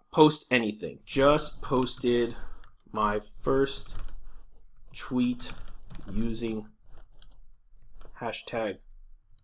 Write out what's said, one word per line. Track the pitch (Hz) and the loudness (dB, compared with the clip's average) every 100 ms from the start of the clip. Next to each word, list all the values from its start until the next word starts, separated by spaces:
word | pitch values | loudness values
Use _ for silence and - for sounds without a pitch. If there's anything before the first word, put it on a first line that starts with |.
| _ | _
post | - 151 151 - | 8 8 8 2
anything. | 123 110 107 82 - - | 2 2 -2 -8 -10 -4
Just | 135 139 151 - - | 6 6 6 2 -4
posted | - 131 131 - 123 120 117 - - - - - - | 0 2 2 0 2 2 2 -2 -6 -6 -10 -18 -8
my | 107 107 104 - - | 0 0 0 -4 -4
first | - 135 139 - - - - - - - - - - - - | 2 4 2 0 -4 -2 -2 -2 -6 -8 -12 -16 -18 -16 -14
tweet | - - 127 123 120 - - - - - - - | -12 -4 0 2 0 -6 -6 -6 -6 -8 -8 -2
using | 98 113 110 117 110 - - - - - - - - - - - - - - - - | 0 0 0 -2 -4 -8 -18 -16 -14 -14 -16 -16 -16 -18 -20 -20 -16 -12 -10 -10 -6
hashtag | 117 - - 120 110 95 - - - - _ - | -6 -6 -6 -4 -2 -4 -12 -18 -18 -20 _ -20